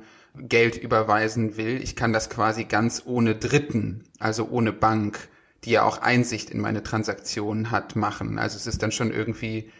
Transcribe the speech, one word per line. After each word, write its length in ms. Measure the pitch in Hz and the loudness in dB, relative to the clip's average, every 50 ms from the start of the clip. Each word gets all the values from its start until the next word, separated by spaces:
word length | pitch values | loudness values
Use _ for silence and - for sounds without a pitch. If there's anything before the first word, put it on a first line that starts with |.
| - - - - - _ - | -8 -16 -20 -20 -20 _ -18
Geld 400 | 143 135 120 120 117 117 113 113 | -16 -4 2 4 6 6 6 2
überweisen 800 | - 120 117 120 110 107 107 104 107 110 110 110 120 110 107 104 | -2 0 2 2 4 4 4 4 4 4 2 0 0 0 0 -2
will. 240 | 110 110 113 127 131 | -4 -4 -2 -4 -4
Ich 140 | - - - | -4 -8 -4
kann 180 | - 123 113 | -2 0 2
das 180 | 110 110 - - | 2 0 0 -2
quasi 340 | - 120 104 110 107 117 107 | -2 0 0 2 2 -2 -2
ganz 380 | - 113 104 113 117 - - - | 0 2 2 2 2 0 -4 -6
ohne 300 | 127 123 120 117 113 110 | -4 0 2 2 2 2
Dritten, 640 | 110 - - 139 143 143 - - 110 104 107 95 110 - - - _ | 0 0 2 2 2 2 2 -2 -2 -2 -2 -4 -8 -12 -18 -10 _
also 300 | 113 110 107 117 110 - | -4 -2 -2 -2 -4 -2
ohne 220 | - 120 113 107 | 0 2 2 2
Bank, 560 | 101 - 110 110 113 110 104 104 - - - - _ _ _ _ _ _ - | 2 2 2 2 2 2 0 -2 -4 -8 -12 -16 _ _ _ _ _ _ 0
die 60 | 117 | 2
ja 140 | 113 104 107 | 4 4 4
auch 180 | 110 - - | 4 2 0
Einsicht 480 | - 117 123 123 120 - 117 104 - - | 2 4 4 4 4 2 -2 -6 -6 -6
in 100 | - 110 | -6 -4
meine 220 | 104 107 107 104 | -2 -2 -2 -4
Transaktionen 880 | 104 - 117 107 107 107 98 - - - - 110 104 107 107 110 110 113 | -4 -2 -2 -2 -2 -2 -4 -6 -8 -6 -6 -4 -4 -2 -2 -2 -2 0
hat, 260 | 113 101 - - - | -2 -2 -2 -2 -2
machen. 420 | 110 107 95 - - 107 110 107 107 | -2 0 0 -2 -4 -6 -4 -2 -2
Also 200 | 113 107 - - | -2 -4 -4 -6
es 80 | - | -6
ist 160 | 117 101 98 | -6 -4 -2
dann 100 | 107 107 | -2 -2
schon 180 | - - 120 110 | 0 0 -2 -2
irgendwie, 600 | - - 110 113 107 - 117 110 110 110 110 - - | 0 -2 -4 -4 -4 -6 -6 -6 -6 -6 -8 -10 -18